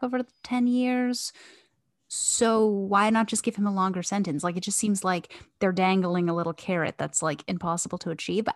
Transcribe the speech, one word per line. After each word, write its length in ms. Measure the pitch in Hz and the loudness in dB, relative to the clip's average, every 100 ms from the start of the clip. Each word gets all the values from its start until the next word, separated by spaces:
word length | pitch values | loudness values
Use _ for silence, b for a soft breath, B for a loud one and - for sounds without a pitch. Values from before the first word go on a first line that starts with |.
over 160 | 247 254 | -2 -4
the 120 | 247 _ | -6 _
ten 240 | - 247 240 | -4 0 2
years? 640 | 247 254 247 247 247 - B B B B _ _ _ - | 2 2 0 0 -2 -6 B B B B _ _ _ -10
So 560 | - - - 226 220 214 | -4 -2 2 4 4 4
why 420 | 202 190 202 214 | 2 2 4 4
not 180 | 226 220 | 4 2
just 160 | 220 | -2
give 120 | 233 196 | -2 0
him 120 | 208 | 0
a 60 | |
longer 300 | 190 190 185 | 2 0 0
sentence? 400 | 175 202 180 151 | -2 -2 0 -2
Like, 140 | 175 175 | -2 -4
it 60 | |
just 140 | 202 - | -4 -2
seems 260 | 214 196 | 0 0
like 300 | 185 180 - B B - | 0 -2 -4 B B -2
they're 120 | 190 | 0
dangling 580 | 180 185 190 175 175 170 | 4 4 4 2 2 0
a 60 | 170 | 0
little 180 | 170 | -2
carrot 420 | 165 - 175 156 - | -4 -4 -2 -2 -4
that's, 240 | 151 - | -4 -2
like, 220 | 160 147 - | -2 -4 -6
impossible 500 | 180 170 170 - 180 | -4 -2 -4 -4 -8
to 120 | 175 | -8
achieve. 360 | 160 - 190 214 | -6 -4 -2 -2